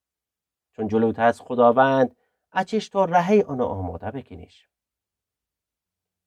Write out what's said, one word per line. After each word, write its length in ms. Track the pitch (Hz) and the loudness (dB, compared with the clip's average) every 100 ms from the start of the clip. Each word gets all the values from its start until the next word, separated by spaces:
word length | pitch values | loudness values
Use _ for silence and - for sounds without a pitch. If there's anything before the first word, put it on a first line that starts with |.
| _ _ _ _ _ _ _ | _ _ _ _ _ _ _
چون 160 | - 110 | -10 -2
جلوت 320 | 110 113 110 | 0 0 2
از 220 | 117 117 | 0 0
خداوند 720 | - 123 120 120 135 135 123 _ _ _ _ | -6 2 4 6 2 2 0 _ _ _ _
اچش 380 | 180 190 220 - | -8 -4 -6 -4
تا 160 | 196 180 | -2 0
رهی 360 | 175 175 214 | 0 2 2
آنو 240 | - 131 101 | 2 -4 -4
آماده 460 | 98 87 87 98 | -4 -8 -8 -12
بکنیش. 580 | 131 - 92 - _ _ _ _ _ _ _ _ _ _ _ _ _ _ _ _ _ | -12 -16 -20 -20 _ _ _ _ _ _ _ _ _ _ _ _ _ _ _ _ _